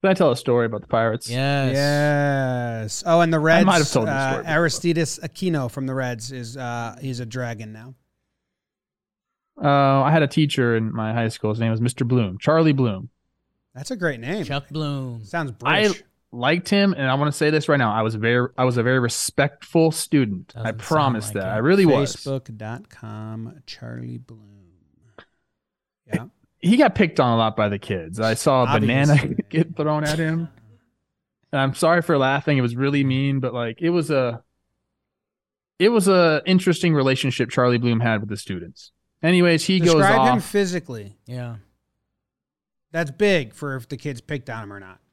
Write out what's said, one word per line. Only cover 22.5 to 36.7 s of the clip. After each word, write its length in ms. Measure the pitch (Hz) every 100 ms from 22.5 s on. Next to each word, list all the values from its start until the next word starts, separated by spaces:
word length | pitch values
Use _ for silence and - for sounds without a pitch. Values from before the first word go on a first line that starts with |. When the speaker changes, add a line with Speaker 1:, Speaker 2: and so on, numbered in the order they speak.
| 107
Speaker 3:
dot 320 | 107 120 214
com, 720 | - 110 107 110 110 113 151 -
Charlie 520 | - 117 120 120 120
Bloom. 260 | 120 113 107 101 90 87 76 76 113 110 - _ _ _ _ _ _ _ _
Yeah. 200 | - 123 _ _ _
Speaker 1:
He 160 | - 240
got 200 | 277 185
picked 240 | 185 -
on 120 | 127
a 40 | 117
lot 180 | 113
by 140 | 107 104
the 100 | 101
kids. 400 | - 95 80 98
I 160 | 110
saw 300 | 113 - 135
a 160 | 123 110
banana 320 | 107 127 143
Speaker 3:
Obviously. 240 | 147 - -
Speaker 1:
<laughs> 60 | -
get 280 | 160 165 -
thrown 260 | 151 151
at 160 | 151 156
him. 300 | 160 160 170 _ _ _ _ _ _ _ _ _ _
And 80 | 143
I'm 120 | 135
sorry 300 | 131 165 175
for 160 | 160 151
laughing. 400 | 131 139 147 143
It 40 |
was 120 | 123
really 300 | 120 135 143
mean, 340 | 135 131 139 139
but, 160 | 127
like, 260 | 120 117 117
it 100 | 170
was 200 | 175 151
a, 320 | 147 127 117 _ _ _ _ _ _ _ _ _ _ _ _ _ _
it 120 | 190
was 180 | 233 190
a 340 | 190 170 151 156
interesting 480 | 185 185